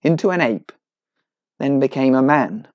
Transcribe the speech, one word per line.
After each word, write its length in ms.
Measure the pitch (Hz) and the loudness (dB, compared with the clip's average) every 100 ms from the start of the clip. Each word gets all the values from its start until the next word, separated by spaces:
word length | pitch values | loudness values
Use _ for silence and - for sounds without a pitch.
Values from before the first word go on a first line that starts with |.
into 300 | 151 165 202 | 0 0 0
an 100 | 180 | 0
ape, 320 | 131 101 - _ _ _ _ _ _ _ _ _ | -2 -4 -10 _ _ _ _ _ _ _ _ _
then 200 | 139 139 | -2 0
became 360 | 135 139 131 131 | 0 0 0 2
a 80 | |
man. 440 | 131 147 113 95 - | 2 2 0 -6 -16